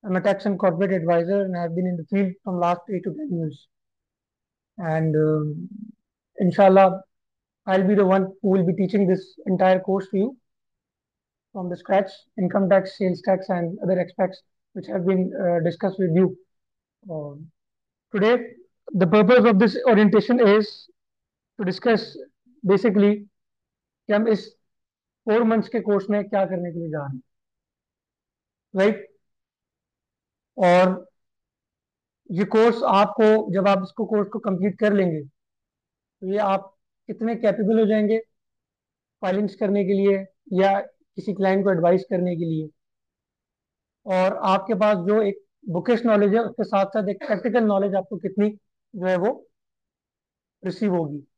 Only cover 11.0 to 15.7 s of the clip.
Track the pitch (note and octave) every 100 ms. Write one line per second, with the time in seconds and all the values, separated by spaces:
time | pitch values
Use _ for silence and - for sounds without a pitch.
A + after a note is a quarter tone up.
11 | _ _ _ _ _ G#3+ F3+ F3 - F#3+
12 | G3 - _ - F3+ G3+ F#3+ G3 F#3+ -
13 | F#3+ E3+ - F#3+ F#3+ F3+ E3+ F#3+ F#3 F#3
14 | F3 - F#3 F#3 _ _ _ G#3 F#3+ G3
15 | F3 F#3+ F#3 - F#3 F3 E3